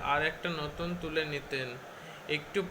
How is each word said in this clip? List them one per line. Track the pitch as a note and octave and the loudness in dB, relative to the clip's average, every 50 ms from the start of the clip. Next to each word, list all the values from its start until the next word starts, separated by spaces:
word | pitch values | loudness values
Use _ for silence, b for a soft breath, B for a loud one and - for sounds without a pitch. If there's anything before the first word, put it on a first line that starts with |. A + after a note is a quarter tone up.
| - | 2
আর | C#3 C#3+ D3 D#3 | 4 4 6 6
একটা | D#3+ D#3 - - F3+ | 4 2 2 -2 -2
নতুন | E3+ D#3 D3 D3 D3 - E3+ F3 F3 F3 | 0 0 -2 -4 -2 -2 -2 -2 -2 -2
তুলে | E3+ D#3+ D#3 D#3+ D#3 | -2 0 2 2 2
নিতেন। | D3+ D3 C#3+ C#3 - C#3 C3+ C3 B2+ A#2+ C3 - - B B B B B B B - | 2 0 -2 -2 -2 -2 -2 -2 -2 -4 -8 -10 -12 B B B B B B B 0
একটু | D3+ D3+ D3 - - G3+ F3+ F3+ | 0 0 0 0 0 0 0 4